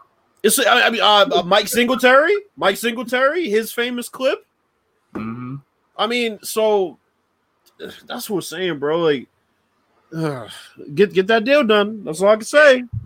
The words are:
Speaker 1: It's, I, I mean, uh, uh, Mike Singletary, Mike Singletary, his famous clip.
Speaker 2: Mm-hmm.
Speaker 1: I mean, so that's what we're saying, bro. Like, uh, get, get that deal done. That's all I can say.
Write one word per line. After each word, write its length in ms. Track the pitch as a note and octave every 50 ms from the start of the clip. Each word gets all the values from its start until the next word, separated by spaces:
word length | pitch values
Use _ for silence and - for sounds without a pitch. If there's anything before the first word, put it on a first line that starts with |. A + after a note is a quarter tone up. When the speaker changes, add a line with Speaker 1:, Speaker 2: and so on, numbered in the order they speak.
| _ _ _ _ _ _ _ _ -
Speaker 1:
It's, 160 | A3 - C#4
I, 280 | B3 G3+ A#3+ B3 G#3+ A#3
I 20 |
mean, 120 | A#3 A3
uh, 240 | F#3 G3+ G#3+ G#3 G3 -
uh, 120 | - F3+ F3+
Mike 240 | F3 F#3+ G#3+ G#3+ G3
Singletary, 680 | - A3+ A#3+ A#3+ C4 B3 B3 B3 B3+ C4+ D4+ E4+ G#4 G4+ - _ _ -
Mike 200 | D#3 G3 G3 G3
Singletary, 720 | G#3+ A#3 A3+ A#3 B3 A#3 B3+ B3 C4 C#4 D4+ F#4 E4+ A3+
his 220 | G3+ A3 A3+ A3
famous 380 | - - A#3+ B3 B3 A#3+ A#3 -
clip. 360 | - - B3+ C4 E4+ G#4+ - _ _ _ _ _ _ _ _ _ _ _ _ _ _
Speaker 2:
Mm-hmm. 440 | G#2+ G#2+ A2 A#2 B2 B2+ B2 C3+ C#3 - _ _ _ _ _ _ -
Speaker 1:
I 100 | G3+ A3
mean, 320 | A#3+ B3 A#3+ A3+ G#3+ -
so 560 | - - - A3 A3 A3 G#3+ G3+ F#3+ E3 A#2+ _ _ _ _ _ _ _ _ _ _ _ _ _ _ _ _ _ - F#3+ - - _
that's 240 | _ - B3 A#3+ -
what 60 | G#3+
we're 60 | F3
saying, 380 | D#3 - D#3+ E3 F#3 F3+ D#3+ C#3
bro. 200 | C3+ D3 D#3 E3+
Like, 260 | E3+ D#3+ D3 C3 G#2+ - _ _ _ _ _ _ _ _ _ _ _ _ _ _ _ _ E3
uh, 320 | D#3+ D#3+ D3+ C#3+ B2+ A2 G2+ - - - - _ - - - D3
get, 180 | C#3+ G3+ G#3 -
get 140 | F3+ F#3+ F#3+
that 160 | A3+ A3+ G#3+
deal 200 | B3 C#4+ D4 C#4+
done. 400 | G#3+ A3 G#3 G3+ G#3 A3 G#3+ F#3
That's 180 | - D#3+ D#3+
all 80 | F#3+ G3+
I 60 | A3 A3
can 80 | A3
say. 380 | - - D4 D4+ D4 C4 B3+ B3 A#3+ - - -